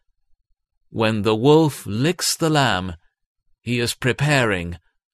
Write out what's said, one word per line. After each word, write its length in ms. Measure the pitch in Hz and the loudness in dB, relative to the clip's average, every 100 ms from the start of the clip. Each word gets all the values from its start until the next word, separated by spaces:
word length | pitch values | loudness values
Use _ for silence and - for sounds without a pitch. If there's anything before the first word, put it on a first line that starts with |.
| _ _ _ _ _ _ _ _ _ | _ _ _ _ _ _ _ _ _
When 320 | 110 110 110 | -4 -2 0
the 140 | 104 110 | 0 2
wolf 500 | 127 151 160 - - | 4 6 4 -2 -8
licks 500 | 101 143 - - - | -2 -2 -2 -4 -2
the 140 | 165 | 0
lamb, 460 | 151 131 95 92 82 _ _ _ _ _ _ | 2 2 0 -4 -12 _ _ _ _ _ _
he 180 | - 120 | -6 -4
is 160 | 120 | -2
preparing 840 | - 120 113 143 143 117 95 85 87 _ _ _ | -2 -4 0 2 2 2 0 -4 -10 _ _ _